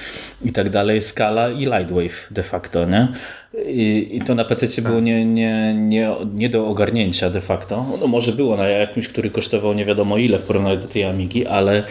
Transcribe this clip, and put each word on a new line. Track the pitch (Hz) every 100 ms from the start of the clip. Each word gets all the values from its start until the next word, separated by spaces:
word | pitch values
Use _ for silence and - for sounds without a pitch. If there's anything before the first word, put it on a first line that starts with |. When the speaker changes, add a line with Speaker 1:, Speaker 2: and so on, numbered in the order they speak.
| - - - -
Speaker 1:
i | 117
tak | - 98
dalej, | 101 104 107
Skala | 104 - 107 110 120
i | 123 135
Lightwave | 110 87 90 87 - -
de | 101
facto, | 90 90 - 87
nie? | 87 98 123 127 - - - - -
I, | 131 107 107 104 113
i |
to | 117
na | 120
pececie | 113 117 123 -
było | 113
Speaker 2:
Tak. | 117
Speaker 1:
nie, | 117 113
nie, | 113 113 113 110 110
nie, | 107 107 110 110 - 104
nie | 104 117
do | 117 110
ogarnięcia | 101 101 113 98 87 92
de | 92
facto. | - 87 - 104 135 -
No | 147
może | 120 120
było | 110 135 101
na | 98
jakimś, | 101 104 - -
który | - 107
kosztował | 110 - 107 104
nie | 104
wiadomo | 101 104 101 104
ile | 123 98
w | -
porównaniu | 101 98 95
do | -
tej | 110
Amigi, | 95 92 90 120 123
ale | 101 98 104 104